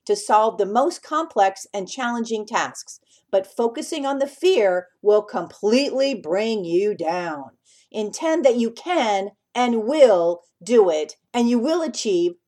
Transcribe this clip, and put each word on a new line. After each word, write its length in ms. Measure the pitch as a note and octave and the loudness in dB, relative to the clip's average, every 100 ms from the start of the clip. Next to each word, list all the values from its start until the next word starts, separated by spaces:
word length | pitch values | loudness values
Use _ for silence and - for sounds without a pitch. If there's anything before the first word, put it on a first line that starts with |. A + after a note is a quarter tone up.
| - | -4
to 100 | G#3 | -4
solve 420 | - G#3+ A3 G#3+ | 2 2 2 0
the 80 | G3 | -2
most 380 | A3+ C#4 - | 0 0 -2
complex 640 | - D#4 E4 A3+ G3 - - | -6 -4 -2 2 0 0 -10
and 160 | G3+ F#3 | -10 -10
challenging 560 | - A#3+ A#3+ A3+ A3 G#3+ | -6 -6 -6 -6 -6 -4
tasks, 540 | G#3 C#3+ - - - _ _ _ | -4 -4 -8 -20 -20 _ _ _
but 140 | G3 F#3 | -2 -2
focusing 600 | - A#3 A#3+ - D#4+ C#4 | -4 -4 -4 -8 -6 -4
on 140 | C#4 | -4
the 80 | C#4 | -4
fear 600 | - F#4 F#4 G3+ F3+ - _ | 0 2 2 2 0 -4 _
will 200 | G3+ G#3 | 2 2
completely 920 | G#3 G#3 F3 - G#3 B3 C#4+ B3+ C#4 A3+ | 2 -6 -10 -6 0 2 2 0 -2 -2
bring 480 | D#3 F#3+ A3 G#3+ | -4 -2 -2 -4
you 320 | E3+ E3+ G#3 E3+ | -2 0 0 -2
down. 560 | D#3+ F3+ E3+ D3+ A3+ - _ _ _ | -4 -4 -6 -8 -12 -20 _ _ _
Intend 540 | - G#3+ - D#4+ D#4+ C4 | -8 -8 -6 -2 2 2
that 100 | A#3+ | 2
you 160 | A3+ | -2
can 600 | A#3 E4+ F4 A3+ G3 G3 - _ | -6 -4 -2 0 -2 -4 -10 _
and 300 | A#3+ B3 A#3 | -2 0 0
will 580 | A3 D#4 B3+ F3+ E3+ F3 _ _ | 0 6 6 6 2 -2 _ _
do 260 | F3+ A#3+ F#3 | 2 4 6
it, 280 | D3+ D3+ - _ | 2 -4 -10 _
and 160 | A#3+ A#3+ | -2 0
you 100 | A#3+ | 2
will 220 | B3+ E4+ | 0 0
achieve 520 | E4 A3+ A3+ F3 F3 F3 | -2 -4 -2 0 0 -4